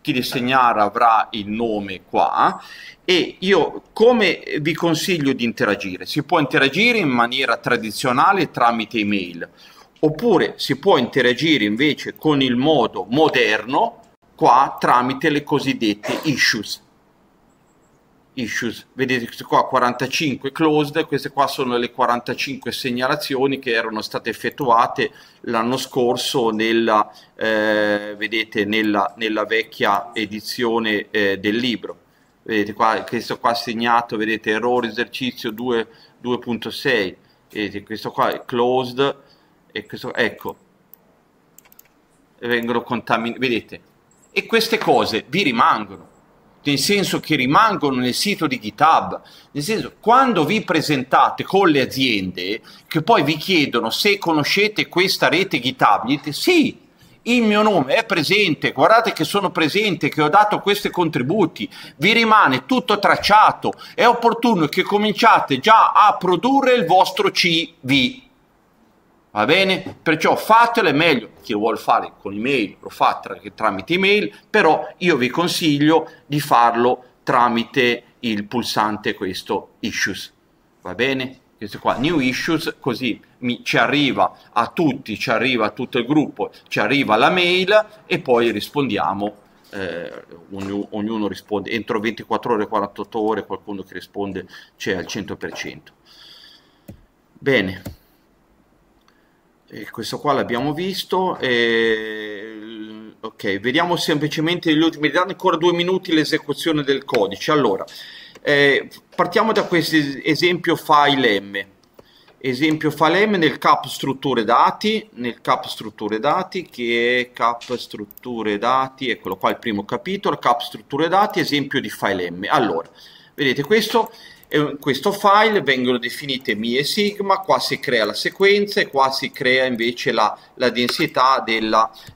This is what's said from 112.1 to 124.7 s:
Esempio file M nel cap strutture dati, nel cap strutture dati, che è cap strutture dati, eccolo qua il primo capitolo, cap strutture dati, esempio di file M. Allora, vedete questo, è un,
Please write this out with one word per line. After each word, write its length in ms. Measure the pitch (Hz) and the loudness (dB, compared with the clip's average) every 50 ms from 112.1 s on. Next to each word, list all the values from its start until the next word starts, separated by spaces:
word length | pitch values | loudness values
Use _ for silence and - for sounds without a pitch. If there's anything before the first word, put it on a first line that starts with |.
| _ _ _ _ _ _ | _ _ _ _ _ _
Esempio 540 | - 135 127 120 151 160 156 156 151 151 | -6 -6 -2 0 0 0 0 0 -2 -2
file 340 | 143 - 160 156 170 190 220 | 0 2 2 2 4 2 2
M 80 | 214 202 | 2 2
nel 240 | 185 160 143 120 - | 2 2 0 0 0
cap 280 | - 170 147 143 - | 2 2 2 2 0
strutture 580 | - - - - 139 131 131 - 143 127 117 110 | -6 -10 -6 -6 -6 -6 -4 -2 0 0 0 2
dati, 640 | 110 117 131 156 185 185 - - 214 220 214 214 - - | 4 4 4 4 2 2 0 -2 -2 -2 -2 -6 -10 -12
nel 260 | 113 123 117 110 - | -10 -10 -10 -10 -6
cap 260 | - - 127 - - | -2 -2 -2 -2 -2
strutture 540 | - - - 113 107 - - 110 104 107 110 | -8 -12 -12 -14 -14 -10 -8 -4 -4 -2 -2
dati, 420 | 113 143 160 185 185 185 - 190 160 - | 0 0 0 0 -4 -6 -8 -10 -10 -10
che 480 | - - 120 117 117 117 117 120 123 123 | -10 -6 -4 -2 0 0 2 2 2 0
è 140 | 120 123 | -2 -4
cap 420 | - - 120 117 117 117 - - 123 | -4 -2 -2 -2 -2 -4 -6 -8 -8
strutture 840 | 113 - - - 104 104 - _ - - 127 120 113 110 107 104 101 | -8 -8 -12 -14 -14 -14 -14 _ -16 -14 -10 -8 -6 -4 -2 -2 0
dati, 520 | 110 120 131 131 135 135 - - 135 123 | 0 0 0 0 -2 -4 -6 -6 -6 -4
eccolo 260 | 104 - - 95 95 | -4 -4 -6 -8 -6
qua 140 | - - 117 | -2 -2 -2
il 80 | 107 - | -2 -2
primo 260 | - 120 104 101 104 | -4 -4 -4 -4 -4
capitolo, 540 | - 127 117 - 185 190 202 - 190 147 - | -6 -6 -6 -6 -6 -8 -4 -2 -4 -4 0
cap 220 | - 131 - 359 | 0 0 0 0
strutture 480 | - - - - - - 143 139 160 165 | -2 -8 -12 -16 -12 -8 -4 -2 0 2
dati, 320 | 175 196 208 202 - 185 | 2 2 2 2 0 -2
esempio 400 | 143 - 143 147 135 139 - 135 | -2 0 0 -2 -2 -2 -4 -4
di 100 | 107 107 | -4 -4
file 400 | - - - 104 98 92 87 87 | -6 -4 -2 -2 0 -2 -4 -6
M. 160 | 87 90 98 95 | -6 -8 -4 0
Allora, 400 | - 147 120 98 85 82 82 - _ - - - - - - _ _ | 0 2 2 0 -2 -4 -6 -8 _ -20 -20 -20 -20 -20 -20 _ _
vedete 300 | - 147 135 120 139 143 | -2 -2 0 0 -2 0
questo, 480 | - 208 226 214 - - 233 220 220 - - - - - - - | 2 2 2 2 2 0 0 0 -2 -6 -18 -20 -20 -20 -20 -10
è 120 | _ - 151 | _ 0 0
un, 200 | 147 139 | 0 0